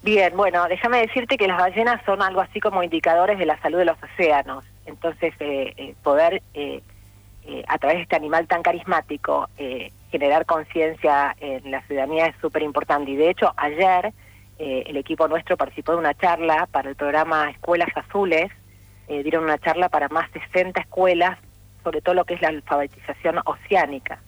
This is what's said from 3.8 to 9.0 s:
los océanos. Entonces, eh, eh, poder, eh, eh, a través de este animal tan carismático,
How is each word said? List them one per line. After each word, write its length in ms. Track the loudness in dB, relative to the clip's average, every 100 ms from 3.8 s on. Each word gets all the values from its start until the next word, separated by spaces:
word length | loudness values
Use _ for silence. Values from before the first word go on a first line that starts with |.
los 120 | 2 0
océanos. 640 | -6 0 2 2 0 -8 -12 -20 -20
Entonces, 480 | -6 -6 -4 -6 -4
eh, 340 | -4 -4 -4 -8
eh, 180 | -16 -6
poder, 400 | 2 4 4 2 -8
eh, 260 | -10 -8 -10 -14 -20 -20 -20 -20 -20
eh, 200 | -14 -14 -6
a 120 | -2
través 200 | 0 0
de 40 |
este 120 | 0 -4
animal 300 | 0 0 0
tan 160 | 0
carismático, 840 | 0 -2 -2 -2